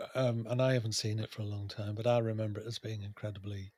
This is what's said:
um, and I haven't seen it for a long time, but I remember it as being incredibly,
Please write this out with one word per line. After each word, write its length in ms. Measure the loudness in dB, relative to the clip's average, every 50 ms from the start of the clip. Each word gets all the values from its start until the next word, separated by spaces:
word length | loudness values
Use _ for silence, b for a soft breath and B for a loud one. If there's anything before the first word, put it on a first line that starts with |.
| -4 -2 0
um, 320 | 2 4 4 2 2 0 0
and 120 | 2 4
I 120 | 4 6 4
haven't 200 | 4 2 2 0
seen 260 | 0 0 2 0 0
it 100 | -2 -2
for 120 | -4 -4
a 40 | -4
long 220 | -2 -2 -4 -4 -6
time, 260 | -6 -4 -4 -4 -2
but 140 | 0 4 4
I 120 | 4 6
remember 420 | 4 2 2 0 0 -2 -2 -4
it 60 | -4 -6
as 120 | -6 -6
being 240 | -6 -6 -6 -6 -6
incredibly, 680 | -8 -8 -6 -6 -6 -6 -6 -6 -6 -6 -6 -8 -10 -12